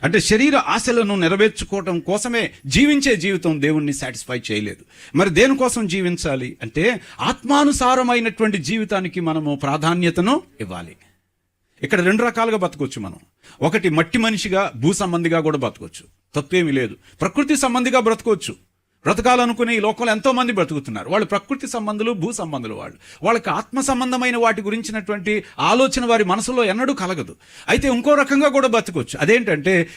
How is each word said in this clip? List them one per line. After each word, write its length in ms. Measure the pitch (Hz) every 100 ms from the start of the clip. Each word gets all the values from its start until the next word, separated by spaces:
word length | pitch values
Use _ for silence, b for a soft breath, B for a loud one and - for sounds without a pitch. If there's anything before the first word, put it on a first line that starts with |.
అంటే, 180 | 143 190
శరీర 360 | - 214 285 269
ఆశలను 600 | - 240 254 233 202 196
నెరవేర్చుకోవటం 840 | 165 196 214 - - 196 180 170
కోసమే 500 | 175 208 247 233 175 B 139
జీవించే 500 | 170 294 285 269 202
జీవితం 460 | 190 180 170 151
దేవుణ్ణి 300 | 147 156 147
సాటిస్ఫై 500 | 135 131 117 - 123 -
చేయలేదు. 640 | 104 104 - - - - 143
మరి 140 | 196
దేనికోసం 560 | 160 262 269 254 240 202
జీవించాలి 720 | 190 175 170 156 131 127 -
అంటే 380 | 113 151 214 220 B -
ఆత్మానుసారమైనటువంటి 1400 | - 247 254 285 294 - 247 254 247 240 226 - 214 190
జీవితానికి 640 | 131 220 208 196 185 185
మనము 340 | 165 156 147
ప్రాధాన్యతను 880 | 143 139 151 165 180 170 175 196 302 - -
ఇవ్వాలి. 360 | 214 - 170 - _ _ _ _ _ _ _ _
ఇక్కడ 180 | 139 190
రెండు 220 | 180 214
రకాలుగా 340 | 233 226 226 214
బతకొచ్చు 440 | 180 147 139 113
మనం. 160 | 92 - _ _ b b
ఒకటి 260 | 151 196 180
మట్టి 300 | 156 160 240
మనిషిగా, 540 | 226 208 208 190 196 117
భూ 160 | 147
సంబంధిగా 480 | 202 185 170 165 165
కూడా 180 | 156 147
బతకొచ్చు, 460 | 117 - 87 - - _ _
తప్పేమీ 380 | 147 139 185 160
లేదు. 240 | 135 113 - b -
ప్రకృతి 360 | - 285 277 277
సంబంధిగా 440 | 262 247 247 254
బ్రతకొచ్చు. 520 | 226 220 233 202 - 95 _ _ _ _
బ్రతకాలనుకునే 720 | 147 214 233 247 240 220 233 226
ఈ 40 |
లోకంలో 320 | 208 214 240
ఎంతో 200 | 214 269
మంది 200 | 247 240
బ్రతుకుతున్నారు. 580 | 202 160 147 127 104 120
వాళ్ళు 160 | 196 185
ప్రకృతి 400 | 202 - 269 254
సంబంధులు, 460 | 233 208 208 226
భూ 200 | 202 196
సంబంధులు. 420 | 220 165 139 110
వాళ్ళు, 220 | 98 98 - B B
వాళ్ళకి 280 | 185 233 196
ఆత్మ 300 | 180 - 269
సంబంధమైన 560 | 277 247 254 247 247 233
వాటి 260 | 233 220
గురించినటువంటి 840 | 202 226 220 214 185 202 190 208 B -
ఆలోచన 460 | 170 240 262 254
వారి 200 | 240 226
మనసులో 400 | 185 202 226 254
ఎన్నడూ 300 | 214 214 262
కలగదు. 420 | 226 185 165 - - B B -
అయితే 200 | 240 269
ఇంకో 260 | 240 285
రకంగా 340 | 294 277 277 294
కూడా 200 | 269 262
బతకొచ్చు. 500 | 226 214 165 113 -
అదేంటంటే 680 | 147 240 202 151 185 180 165